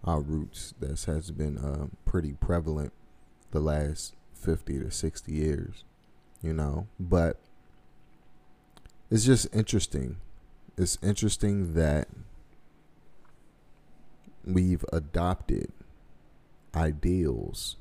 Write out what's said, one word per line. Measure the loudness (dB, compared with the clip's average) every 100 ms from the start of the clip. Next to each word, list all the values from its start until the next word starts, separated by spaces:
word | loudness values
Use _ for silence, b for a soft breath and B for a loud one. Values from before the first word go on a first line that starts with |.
our | 2 0
roots | 0 -2 -4 -10 -14 -8
that | -6 -4 -2
has | -2 -4
been, | -4 -2 -2
uh, | -4 -4 -6 -4 0
pretty | 0 0
prevalent | -2 0 0 0 -2 -4 -8 -20 -20 -20 -20 -4
the | 0
last | 2 2 0 -4 -8 -14 -20
fifty | -6 -2 0 -2 -4
to | -4
sixty | -4 -4 -6 -6
years, | 0 0 0 -4 -10 -16 _ -20 -20 -20 -8
you | -4
know. | -2 0 -2 -6 -8
But | 2 4 4 0 -10 -20 -20 -20 -20 -20 -20 -20 -20 -20 -20 -20 _ -20 -20 -20 0
it's | 4 6
just | 6 6
interesting. | 0 2 2 0 -2 -4 -6 -12 -16 -20 -20 -18 -2
It's | 0 0
interesting | 0 2 0 2 2 2 2
that | 4 4 4 0 -10 -16 -18 -20 -20 -20 -20 -20 -20 -20 -20 -20 -20 -20 _ -20 -20 -20 -20 -20 -20 -20 -14 2
we've | 4 6 4 0
adopted | -2 0 0 2 0 0 -2 -2 -10 -20 -20 -20 -20 -20 -20 -20 -20 -6 0
ideals | 0 2 2 2 2 0 -4 -8 -10 -10